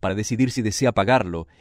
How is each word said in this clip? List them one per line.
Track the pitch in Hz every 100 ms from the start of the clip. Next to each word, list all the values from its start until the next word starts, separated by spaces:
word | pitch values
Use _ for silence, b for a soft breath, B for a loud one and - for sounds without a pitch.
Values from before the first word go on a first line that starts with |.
para | 95 95
decidir | 107 117 127
si | 123
desea | 107 101 127
pagarlo, | 107 98 127 92 82 85 b